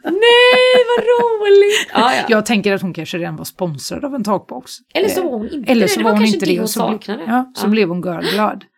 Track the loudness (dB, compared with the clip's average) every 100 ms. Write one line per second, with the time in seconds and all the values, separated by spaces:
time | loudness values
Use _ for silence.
0 | -4 2 4 6 6 4 4 4 4 2
1 | 2 2 0 0 4 6 6 2 -2 0
2 | 2 0 0 0 0 -2 0 -2 -4 -8
3 | -10 -8 -8 -10 -14 -6 -6 -6 -10 -10
4 | -8 -6 -4 -4 -6 -14 -16 -20 _ -2
5 | -2 -2 -4 -6 -8 -6 0 2 2 2
6 | 2 2 2 2 0 -2 -2 -4 -4 -6
7 | -8 -10 -4 -2 -4 -4 0 2 0 -2
8 | -6 -6 -4 -2 -4 -6 -14